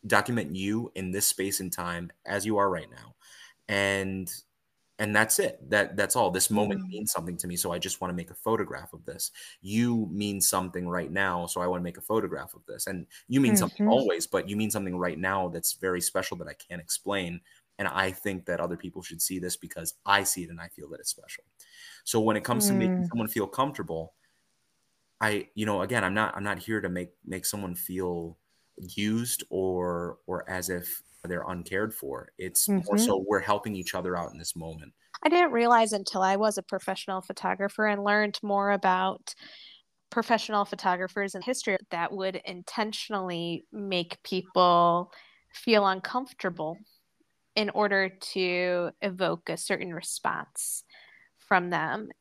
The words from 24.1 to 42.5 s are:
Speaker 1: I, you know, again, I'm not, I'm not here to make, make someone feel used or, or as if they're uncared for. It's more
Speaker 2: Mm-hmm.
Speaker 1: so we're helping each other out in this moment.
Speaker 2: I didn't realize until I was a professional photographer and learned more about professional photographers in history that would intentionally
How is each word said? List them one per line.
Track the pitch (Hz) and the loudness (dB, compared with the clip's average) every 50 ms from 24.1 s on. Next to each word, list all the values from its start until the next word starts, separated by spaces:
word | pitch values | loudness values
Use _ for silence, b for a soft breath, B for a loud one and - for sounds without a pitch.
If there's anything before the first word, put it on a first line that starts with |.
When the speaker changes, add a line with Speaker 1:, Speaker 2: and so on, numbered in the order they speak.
| _ _ _ _ _ _ _ _ _ _ _ _ _ _ _ _ _ _ _ _ _ _ | _ _ _ _ _ _ _ _ _ _ _ _ _ _ _ _ _ _ _ _ _ _
Speaker 1:
I, | - 107 107 101 - - _ | 0 2 2 0 -2 -6 _
you | 104 107 107 | -4 -2 0
know, | 104 95 92 | 0 0 0
again, | 98 120 117 101 | 0 2 2 2
I'm | 92 95 | 2 2
not, | 107 110 101 - | 2 2 2 0
I'm | 92 98 | -4 -4
not | 104 101 87 | -4 -4 -4
here | - - 110 107 | -4 -2 -2 -2
to | 95 92 | 0 -2
make, | 90 90 90 87 _ _ _ | -2 -4 -4 -6 _ _ _
make | - 90 92 90 | -8 -8 -4 -4
someone | - - 104 98 90 90 | -4 -4 -4 -4 -6 -6
feel | 87 - - 92 92 92 90 87 85 82 85 82 _ _ _ _ _ _ _ _ - | -6 -6 -6 -4 -2 -2 -2 -2 -4 -6 -8 -10 _ _ _ _ _ _ _ _ -16
used | - 87 - - 101 107 110 113 120 120 - - - _ | -14 -12 -6 -2 0 0 2 0 0 -2 -4 -6 -6 _
or, | - 92 95 95 92 90 90 87 87 85 87 87 - - _ | -2 0 0 0 0 0 0 0 -2 -2 -4 -6 -8 -12 _
or | - 92 90 - - | -6 -6 -6 -6 -6
as | 92 92 87 90 | -6 -6 -4 -2
if | 92 87 87 - - - - _ _ - _ | -4 -4 -4 -6 -8 -10 -10 _ _ -16 _
they're | 85 90 87 - - | -6 -4 -4 -4 -4
uncared | 90 87 85 - 95 95 107 110 110 | -6 -6 -6 -4 -2 0 0 0 -4
for. | - - 69 67 - - - _ _ | -6 -8 -6 -6 -8 -8 -12 _ _
It's | 92 92 - - - - | -10 -2 0 2 2 4
more | 202 190 | 2 0
Speaker 2:
Mm-hmm. | 170 190 - 104 | 2 2 2 4
Speaker 1:
so | 113 240 - 95 95 98 | 4 4 4 2 2 2
we're | 104 98 | 2 2
helping | - - 104 101 - 110 104 | 4 2 0 0 0 -4 -6
each | 95 90 - - | -4 -6 -4 -6
other | 95 90 90 90 87 | -4 -2 -2 -2 -2
out | 85 73 | -4 -6
in | - 67 | -8 -10
this | 80 - - | -10 -8 -8
moment. | 85 80 82 80 78 76 67 _ B B B B B | -8 -8 -10 -12 -12 -14 -18 _ B B B B B
Speaker 2:
I | - 311 | 0 2
didn't | 330 349 349 320 | 4 6 4 4
realize | 247 233 233 233 240 233 226 214 214 | 4 2 4 6 6 6 6 4 2
until | 202 196 - - 196 190 | -2 -4 -2 0 2 4
I | 190 196 | 4 4
was | 196 214 214 202 - | 4 2 2 0 0
a | 180 | -6
professional | - - 190 - - 196 - - - 190 190 | -4 -6 -6 -4 -4 -6 -6 -4 -6 -6 -6
photographer | 185 - 196 - - 185 190 190 196 202 - - 214 | -6 -8 -12 -4 -2 -2 0 0 -2 -4 0 0 0
and | 214 208 202 202 | 2 2 0 2
learned | 202 202 208 214 208 208 - | 2 4 4 2 2 -2 -4
more | - 208 202 202 196 202 | -2 0 2 2 4 4
about | 202 196 - 190 185 185 185 190 190 - _ - - B B B B B B B B B B _ _ _ _ _ | 2 4 4 4 4 4 2 0 -2 -4 _ -14 -16 B B B B B B B B B B _ _ _ _ _
professional | - 240 226 - 240 214 - - 214 208 202 | -2 -2 2 4 2 2 2 2 2 2 2
photographers | 202 - 196 - 196 180 175 185 185 - 208 202 196 - | 2 -2 -2 0 0 2 2 0 -4 -2 -2 -4 -4 -4
in | 196 185 | -8 -4
history | - 262 262 - - 196 185 - _ | -4 -4 -2 0 0 0 0 -2 _
that | - 170 170 - | -4 -4 -4 -4
would | - 196 190 190 190 180 - | -2 -2 -2 -2 -4 -4 -8
intentionally | - | -10